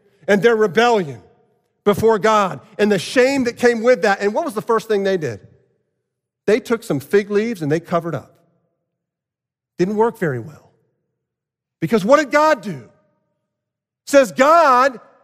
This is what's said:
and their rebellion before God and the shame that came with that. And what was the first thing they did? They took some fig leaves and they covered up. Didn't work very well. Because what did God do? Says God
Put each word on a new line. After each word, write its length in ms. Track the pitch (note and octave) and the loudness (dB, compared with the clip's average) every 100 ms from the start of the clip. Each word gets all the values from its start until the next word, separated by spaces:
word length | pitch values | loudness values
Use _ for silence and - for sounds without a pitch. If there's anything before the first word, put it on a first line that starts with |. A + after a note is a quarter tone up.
| _ _ - | _ _ -2
and 160 | G3+ | 2
their 140 | A#3 A3 | 2 2
rebellion 680 | G#3+ G3+ A#3+ A3 D3 A2+ _ _ _ _ _ _ | 0 2 2 0 -2 -12 _ _ _ _ _ _
before 340 | G#3 G3 A3 G#3+ | -2 0 2 2
God 420 | G#3+ G#3+ F#3 C#3 _ - | 2 2 0 -6 _ -4
and 120 | G#3 | -2
the 80 | G3 | -2
shame 460 | - C4 B3+ C#4 | -2 0 2 0
that 140 | A#3+ - | -4 0
came 240 | A#3+ A#3 | 0 2
with 200 | A#3+ B3+ | 2 2
that. 180 | G#3 G3 | 0 0
And 120 | G3+ | -2
what 140 | B3 D#4+ | -4 -6
was 80 | |
the 80 | G3+ | -6
first 260 | - A3+ - | -4 -4 -2
thing 160 | G3+ | -2
they 140 | G3 F#3+ | -2 -4
did? 280 | C3+ G2+ _ _ _ _ _ _ _ _ _ _ - | -6 -10 _ _ _ _ _ _ _ _ _ _ -2
They 140 | A#3+ | -2
took 220 | - A3+ | -2 -6
some 160 | - C#3+ | -4 -6
fig 320 | - G#3 G3+ | 0 -2 0
leaves 300 | G3+ A3+ F#3+ | -2 -2 -6
and 100 | C#3+ | -4
they 100 | E3 | -4
covered 340 | E3+ E3+ E3 | -2 -6 -4
up. 160 | D3 - _ _ _ _ _ _ _ _ _ _ _ _ _ _ - | -10 -12 _ _ _ _ _ _ _ _ _ _ _ _ _ _ -6
Didn't 200 | F#3 G#3+ | -4 0
work 220 | A#3 A3+ | -2 -2
very 200 | E3 A#2+ | -6 -6
well. 340 | G#2 - _ _ _ _ _ _ _ _ _ _ _ - | -10 -18 _ _ _ _ _ _ _ _ _ _ _ -10
Because 260 | E3 A3 G3+ | -2 -2 2
what 120 | D4 | 2
did 100 | C4+ | 2
God 320 | D4 D#4 C4 | 2 2 0
do? 260 | G3+ C#3 G#2+ _ _ _ _ _ _ _ _ _ _ _ - | -6 -14 -16 _ _ _ _ _ _ _ _ _ _ _ 0
Says 260 | C#4 A3+ | 2 2
God 680 | C#3+ C#4+ E4+ D4 B3 C4+ A3 _ _ | 2 2 4 4 4 2 -2 _ _